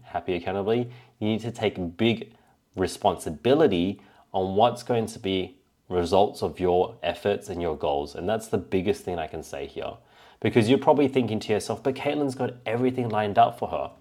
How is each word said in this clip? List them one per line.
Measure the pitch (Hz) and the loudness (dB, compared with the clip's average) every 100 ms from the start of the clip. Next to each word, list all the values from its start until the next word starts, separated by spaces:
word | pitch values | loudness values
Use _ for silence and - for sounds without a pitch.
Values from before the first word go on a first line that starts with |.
happy | - 85 - | -10 -10 -4
accountability, | 85 95 98 98 117 123 - - - | -4 -4 -4 0 0 -2 -10 -20 -6
you | 107 | -2
need | 110 | -2
to | 117 | -4
take | 113 107 - 87 87 | -2 -2 -2 -6 2
big | 113 110 - _ _ _ _ | 2 2 -4 _ _ _ _
responsibility | - 90 - 101 85 - 76 120 139 156 90 90 101 - _ _ | -4 -4 0 0 0 -6 -4 2 4 4 4 0 -4 -12 _ _
on | 98 95 98 | -4 0 4
what's | 120 120 | 2 2
going | - 117 110 | -2 -2 -2
to | - | -6
be | 95 95 90 - _ _ - | -2 -2 -4 -10 _ _ -4
results | 90 85 95 - - | -2 2 4 4 2
of | 92 - | -6 -2
your | 90 90 87 - | 2 2 2 -2
efforts | 87 - 101 101 - | -6 -4 -2 -2 -4
and | 87 | -6
your | 85 76 | -4 -4
goals. | 82 71 73 - | -2 -2 -4 -6
And | 87 | -4
that's | 113 - | -4 -2
the | 107 | -6
biggest | - 95 90 98 | -2 -2 0 -2
thing | - 87 | -4 -6
I | 78 | -6
can | 82 | -10
say | 76 71 69 | -12 -12 -10
here. | - 69 - _ _ - _ | -10 -10 -12 _ _ -20 _
Because | 110 123 110 | 2 4 6
you're | 135 | 4
probably | 156 147 139 | 6 4 4
thinking | 135 110 107 | 2 0 -4
to | - | -2
yourself, | 104 - 104 | -2 -2 -4
"But | 135 | -4
Caitlin's | 131 143 147 143 | -2 -4 -2 -2
got | 127 - - - | -2 -6 -6 -6
everything | 117 127 127 120 | 0 0 0 -2
lined | 107 107 98 | 0 0 4
up | - - | 4 4
for | 104 | -6
her." | 73 71 - | -4 -6 -10